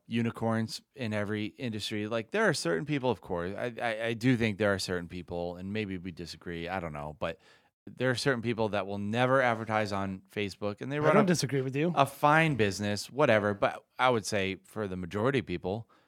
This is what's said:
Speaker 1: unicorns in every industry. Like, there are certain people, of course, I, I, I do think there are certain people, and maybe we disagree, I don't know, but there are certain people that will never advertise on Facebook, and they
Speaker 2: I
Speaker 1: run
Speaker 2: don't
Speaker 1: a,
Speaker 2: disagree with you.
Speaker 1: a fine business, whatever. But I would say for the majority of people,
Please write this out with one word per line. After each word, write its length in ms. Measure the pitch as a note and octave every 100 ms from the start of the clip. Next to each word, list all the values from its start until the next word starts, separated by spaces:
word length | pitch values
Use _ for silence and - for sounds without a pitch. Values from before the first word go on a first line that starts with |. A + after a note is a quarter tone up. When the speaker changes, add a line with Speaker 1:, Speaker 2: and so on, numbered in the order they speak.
| -
Speaker 1:
unicorns 720 | A#2 A#2 - A2+ A2+ A2 - _ -
in 160 | A2+
every 340 | G#2+ G2+ G#2+ G#2+ -
industry. 480 | B2 G#2+ - G#2+ G#2+
Like, 240 | A#2 A2
there 180 | G3+ G#3+
are 60 |
certain 320 | C#3 E3+ E3 D3
people, 240 | C#3+ B2+
of 100 | G#2
course, 320 | - F2 F2 G2+
I, 160 | A#2+ A2+
I, 220 | A#2 A2 A#2
I 60 |
do 220 | A2+ B2+ A#2
think 200 | A2+ F#2+
there 160 | G#2
are 60 | F#2+
certain 300 | - F2 E2+
people, 480 | F2+ D#2+ F2 F2 F2+
and 160 | F#2+
maybe 260 | G#2+ G2 F#2
we 120 | F2+
disagree, 580 | E2 E2 E2 F2+ E2 E2+
I 120 | F#2+
don't 140 | E2+
know, 220 | D2 D2+ D2+
but 200 | E2+ - _ _ _ _ - -
there 100 | B2+
are 40 |
certain 260 | A#2+ C#3+ A#2+
people 300 | A2+ A2 A2
that 160 | G2+ F#2+
will 120 | G2+
never 440 | G2+ A#2 B2+ C3+
advertise 500 | B2 A2 A2 A2 G#2
on 300 | G2+ G2 F#2+ -
Facebook, 460 | G#2+ G2+ - G2+ G#2
and 100 | B2+
they 60 | D3
Speaker 2:
I 40 |
Speaker 1:
run 140 | D3+ G3+
Speaker 2:
don't 80 |
Speaker 1:
a, 20 | F#3
Speaker 2:
disagree 340 | D#3 B2+ C3+
with 160 | C3 C3+
you. 160 | E3+ D3+
Speaker 1:
a 100 | C3+
fine 480 | - D3 D#3 D#3+
business, 560 | B2 G#2 F#2+ G#2 G#2 -
whatever. 420 | B2 C#3+ G#2+ G#2
But 300 | G2+ B2 D#2 - -
I 100 | B2+
would 160 | A#2
say 320 | - G#2 F#2+ F#2
for 240 | - A2 G2+
the 80 | F#2
majority 440 | E2 G2+ B2 C3
of 60 | F2+
people, 400 | F2 F2+ A2 - _